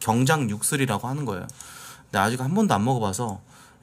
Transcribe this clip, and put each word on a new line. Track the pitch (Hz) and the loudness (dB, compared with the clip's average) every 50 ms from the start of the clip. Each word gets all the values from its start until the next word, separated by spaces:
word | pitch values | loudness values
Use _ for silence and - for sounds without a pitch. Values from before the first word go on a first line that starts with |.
경장 | - - 110 120 131 131 160 151 135 110 | 0 2 2 4 4 4 4 2 2 0
육슬이라고 | 104 104 - - 147 143 135 117 110 98 - 120 | -2 -2 -2 0 0 0 2 0 0 -2 -2 -4
하는 | 131 151 147 | -6 -4 -4
거예요. | 117 98 90 92 - - - - - - - - - - - - | -4 -6 -6 -8 -10 -14 -16 -18 -18 -18 -18 -18 -18 -20 -20 -12
근데 | - - 101 | -4 0 2
아직 | 95 110 120 127 131 | 2 2 2 0 -2
한 | 135 170 | 0 2
번도 | 208 220 190 127 | 2 4 4 4
안 | 98 104 | 2 2
먹어봐서, | 123 135 123 110 98 92 - 123 113 98 - - - - - - - - _ | 2 2 0 0 -2 -2 -2 -4 -6 -6 -8 -12 -18 -20 -20 -20 -20 -20 _